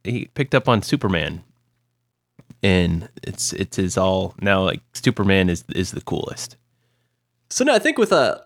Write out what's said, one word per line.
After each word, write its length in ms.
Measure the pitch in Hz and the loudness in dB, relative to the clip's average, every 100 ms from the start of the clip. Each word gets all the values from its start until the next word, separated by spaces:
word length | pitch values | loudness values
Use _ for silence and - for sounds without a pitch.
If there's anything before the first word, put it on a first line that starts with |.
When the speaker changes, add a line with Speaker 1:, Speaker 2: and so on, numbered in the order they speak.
Speaker 1:
he 220 | - 120 - | -8 -6 -6
picked 200 | - 131 135 | -6 0 0
up 120 | 131 | 2
on 140 | 110 | 2
Superman. 640 | - 143 101 87 76 87 - _ _ _ _ _ _ _ _ _ - - | 2 -2 0 -2 -2 -8 -14 _ _ _ _ _ _ _ _ _ -20 -2
And 460 | 101 90 87 82 - - | 2 2 2 -2 -6 -14
it's, 300 | - - - | -12 -8 -6
it's 240 | - 92 - | -6 -6 -4
his 200 | 92 95 | -2 0
all, 360 | 95 92 95 - | 0 0 -2 -2
now, 220 | 101 95 | 0 2
like, 180 | 95 85 - | 2 -2 -8
Superman 560 | - - - 98 98 90 | -4 -2 0 2 4 4
is, 140 | 85 - - | 0 -4 -6
is 160 | 90 | -4
the 100 | - | -8
coolest. 560 | - - - - - - _ _ _ _ _ _ _ _ - | -6 -6 -6 -10 -14 -16 _ _ _ _ _ _ _ _ -8
Speaker 2:
So 120 | - | -2
no, 100 | 269 220 | 2 2
I 40 | |
think 180 | 302 294 | 2 2
with, 120 | 214 | 2
uh, 280 | 170 113 - | 4 2 -2